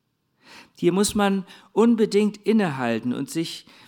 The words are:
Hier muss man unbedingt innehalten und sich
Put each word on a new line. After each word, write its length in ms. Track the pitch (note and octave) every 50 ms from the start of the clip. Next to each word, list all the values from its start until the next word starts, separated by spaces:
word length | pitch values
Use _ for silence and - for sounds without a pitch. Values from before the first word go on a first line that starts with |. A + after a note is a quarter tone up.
| _ _ _ _ _ _ _ _ _ - - - - _ _
Hier 160 | - - F3
muss 240 | E3+ F#3+ G#3 - -
man 300 | G#3 G3+ G3 G3 G3 F3+ - - - - _
unbedingt 680 | - - A3+ A#3 A#3 G#3+ A3 - - G3+ G#3+ G#3 G#3 -
innehalten 760 | - G3 A3+ A3 G3+ E3+ C3+ B2+ B2+ A#2 A2+ A2+ A2+ B2 A#2+
und 160 | A#2+ C#3 C#3
sich 360 | - E3 E3 D#3+ - - - _ - - -